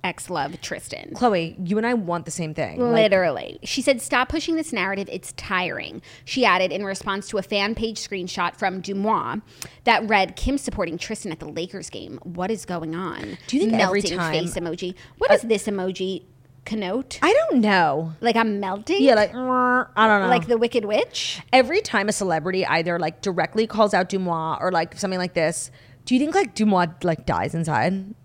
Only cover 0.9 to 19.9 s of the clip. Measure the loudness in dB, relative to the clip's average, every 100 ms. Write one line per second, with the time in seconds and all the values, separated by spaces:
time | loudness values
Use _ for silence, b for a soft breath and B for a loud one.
0.9 | -14 -12 0 2 2 -2 -6 -2 -2 0
1.9 | -2 -2 -6 -6 -6 -6 -4 -6 -2 2
2.9 | 4 6 4 2 -2 -8 -12 -6 -2 0
3.9 | 0 2 0 0 -2 -2 -2 -2 -2 -2
4.9 | -4 -6 -8 -12 -16 -4 -2 -2 -6 -10
5.9 | -14 B B -6 4 6 6 2 0 -4
6.9 | -6 -4 -6 -4 -6 -2 -2 0 -2 -4
7.9 | -6 -8 -8 -8 -4 -4 -2 -4 -4 -6
8.9 | -2 0 0 0 -6 B B B B 2
9.9 | 2 4 2 0 -2 -2 -2 -4 -6 -6
10.9 | -6 -8 -8 -8 -10 -10 -8 -8 -10 -12
11.9 | -14 -14 -14 -12 -8 -4 -4 -4 -6 -6
12.9 | -6 -6 -8 -12 -12 -2 0 2 4 4
13.9 | 2 0 -2 0 0 -2 -4 -6 -6 -8
14.9 | -10 B B 4 4 4 -2 0 -4 -4
15.9 | -4 -6 -6 -10 _ _ -20 -8 -6 -4
16.9 | -4 -6 0 4 4 4 4 4 6 4
17.9 | 2 -4 -2 0 2 0 0 -4 -6 -2
18.9 | 4 6 6 4 0 -2 2 4 2 0